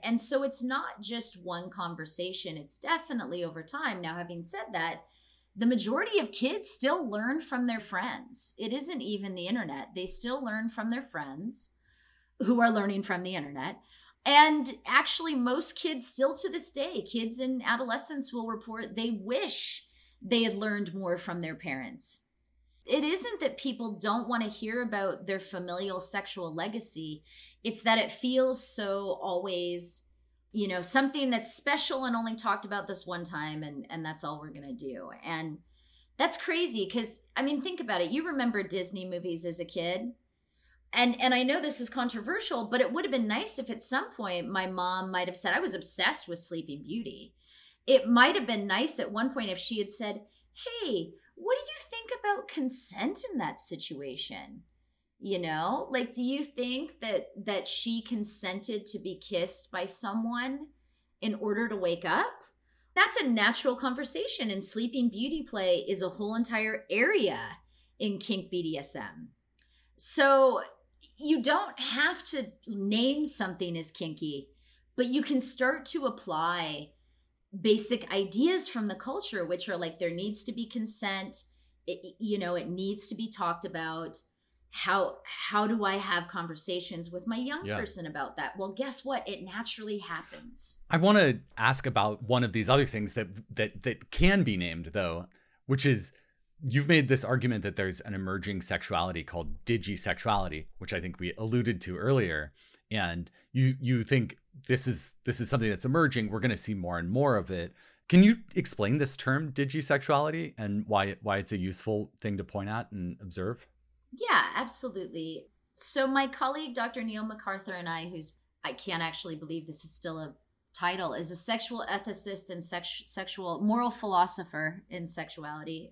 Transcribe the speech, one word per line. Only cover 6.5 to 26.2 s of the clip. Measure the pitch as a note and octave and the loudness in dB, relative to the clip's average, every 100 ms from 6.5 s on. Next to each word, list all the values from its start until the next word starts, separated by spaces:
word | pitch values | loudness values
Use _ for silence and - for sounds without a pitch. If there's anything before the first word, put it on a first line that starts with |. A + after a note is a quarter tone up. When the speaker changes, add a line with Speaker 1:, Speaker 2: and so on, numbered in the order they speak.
| G4 - | 2 4
Speaker 1:
still | - C4 F4 B3+ | 4 4 2 -2
learn | G#3 A3+ D4+ | -2 -2 -2
from | - B3 B3 | -4 -2 -2
their | A3+ | -2
friends. | - F#3 A#3 B2 - - - - | -4 -4 -4 -6 -8 -2 -2 -2
It | A3+ | -4
isn't | C4 D4+ D#4 | -2 -2 -2
even | G3 G#3 G3 F3+ | -4 -4 -6 -6
the | F3 | -4
internet. | A#3+ F3 C#3 - F#3 | -4 -4 -8 -10 -6
They | F#3 | -4
still | - A#3 C4+ | -4 -4 -4
learn | B3 G#3+ A3+ | -4 -4 -4
from | A3+ A3 | -4 -4
their | A#3+ | -4
friends | C4 D#3+ C#3 C#3 G#3+ - - _ _ _ _ _ _ _ | -4 -8 -8 -8 -8 -6 -10 _ _ _ _ _ _ _
who | G#3+ A#3+ | 2 6
are | A#3 | 6
learning | G#3+ G3 G3 | 4 2 0
from | G3 F3+ | -2 -2
the | F3+ | -2
internet. | F#3 C#3+ C#3 C#3+ G#3+ _ - - _ B3+ | -4 -6 -6 -6 -8 _ -20 -20 _ 6
And | C#4+ D#4 D4+ C4 A#3+ - | 10 10 6 0 -6 2
actually, | B3+ - - E4 | 4 4 2 2
most | C#4 A#3+ C4+ - - | 0 2 4 4 2
kids | E4 C#4 - | -2 2 2
still | - C4+ C4+ | 4 2 2
to | F#4+ | -2
this | - - | -2 -2
day, | C#4 D#4 C#4 - | -2 -4 -4 -4
kids | A#3 A3+ A#3+ | -4 -4 -2
and | C4 C4 - | -2 -2 -2
adolescents | A#3+ B3+ B3 - C#4+ B3 | -2 -2 0 0 0 -2
will | A#3+ A3+ | -2 -6
report | A3 A#3 A3+ A3 - | -8 -8 -10 -8 -4
they | A#3 | -2
wish | G#3+ F#3+ C4 F4+ - - - - _ - _ | -2 -2 -2 -2 -2 -2 -6 -12 _ -20 _
they | F#3 A#3 | 0 2
had | A3+ G3 | 2 0
learned | G#3+ G3+ F#3+ | -2 -2 -4
more | F#3 F#3 F3 | -4 -2 -2
from | F#3 F3 | -2 -4
their | E3 D3+ | -6 -8
parents. | E3+ C3 B2+ - - - - _ _ _ _ _ - | -8 -8 -8 -6 -6 -6 -10 _ _ _ _ _ 0
It | C4+ | 2
isn't | D4 F#4+ A#4+ G#4+ | 4 4 4 0
that | C#4+ C4+ | -2 -2
people | C4+ A#3+ A3+ F#3+ | -4 -4 -8 -2
don't | G#3 A#3 A#3 | 0 0 0
want | A#3 | -2
to | G#3+ | -2
hear | G#3+ A3 A#3+ | -6 -6 -4
about | A#3 G#3 G3 - F#3 | -2 -2 -2 -2 -4
their | F#3+ | -4
familial | - F#3 F3+ F3 G3 F#3 | -4 -6 -6 -4 -4 0
sexual | F3+ G3+ | 0 0